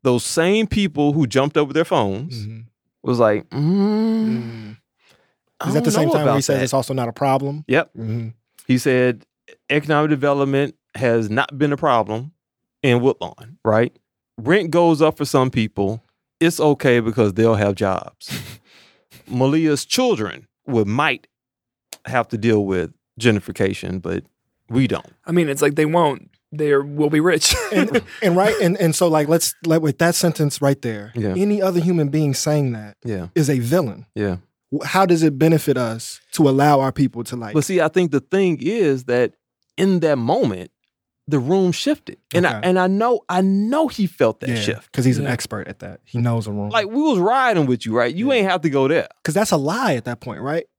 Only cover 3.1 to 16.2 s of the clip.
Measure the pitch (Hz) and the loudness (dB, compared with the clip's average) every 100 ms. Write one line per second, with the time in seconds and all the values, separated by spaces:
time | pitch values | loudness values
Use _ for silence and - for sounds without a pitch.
3.1 | 120 113 107 - 120 151 196 202 214 226 | 2 4 2 -4 -2 0 2 2 0 0
4.1 | 220 220 220 - 113 107 110 _ _ _ | 0 -2 -4 -6 -12 -16 -20 _ _ _
5.1 | _ _ _ _ _ - 202 240 208 156 | _ _ _ _ _ -2 0 0 0 2
6.1 | 311 143 117 139 139 127 139 127 131 120 | 2 2 0 0 0 0 -2 -2 -4 -6
7.1 | - 139 135 139 147 151 127 - - 113 | -2 0 0 0 -6 -2 -2 -2 -8 -6
8.1 | 117 113 - _ _ - 127 143 127 127 | -6 -8 -12 _ _ -2 0 2 2 2
9.1 | 113 _ _ _ - _ 143 147 151 151 | -2 _ _ _ -20 _ -4 0 0 2
10.1 | 147 143 139 139 139 139 - _ - 127 | 0 0 0 2 0 -2 -6 _ -4 0
11.1 | 117 107 110 - 139 147 143 156 120 107 | 2 0 -4 -4 -4 -2 0 0 0 0
12.1 | 110 139 _ _ _ _ _ 135 120 127 | -6 -8 _ _ _ _ _ 0 2 2
13.1 | - 87 - 113 147 113 110 120 _ _ | -2 -8 -12 -20 -6 0 0 0 _ _
14.1 | _ _ - 113 190 170 165 170 156 156 | _ _ -10 0 0 2 2 2 4 2
15.1 | - 143 139 131 127 110 - 98 113 _ | 0 -2 0 0 0 -4 -2 -4 -4 _
16.1 | _ | _